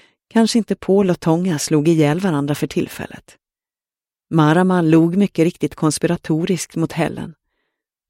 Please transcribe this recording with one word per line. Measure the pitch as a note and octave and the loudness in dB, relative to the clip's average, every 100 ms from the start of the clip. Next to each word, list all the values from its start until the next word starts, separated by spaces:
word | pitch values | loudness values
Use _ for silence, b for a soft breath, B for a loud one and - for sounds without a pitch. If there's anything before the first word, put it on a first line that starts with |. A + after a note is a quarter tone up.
| b b _ | b b _
kanske | A3+ A3 A#3+ | 0 2 0
inte | G3+ G3 | -2 -6
Paul | - G3 G3 | 0 2 2
och | E3+ | 0
Tonga | E3+ E3 F#3 D3 | 0 0 0 -4
slog | - D#3 D3+ | 0 0 2
ihjäl | D#3+ C#3+ D#3+ | 2 2 0
varandra | G3 D3 C#3+ D3 | -2 -2 -2 -4
för | D3+ | -4
tillfället. | - - - - - _ _ _ _ _ _ _ _ _ _ _ | -4 -6 -8 -16 -16 _ _ _ _ _ _ _ _ _ _ _
Marama | D#3+ D3+ E3 F#3 F#3 | 2 4 4 2 2
log | E3 D#3+ E3+ F3+ | 4 4 4 0
mycket | G3+ - | -2 0
riktigt | E3 - D3+ - | -2 0 -8 -2
konspiratoriskt | D#3 D3 E3 F3 - D#3 E3+ F3+ - - | -2 -2 -4 -4 -4 -4 -2 -4 -4 -6
mot | D#3+ | -6
Helen. | D#3+ D#3 - - D#3 _ _ _ _ _ _ _ | -4 -6 -6 -14 -16 _ _ _ _ _ _ _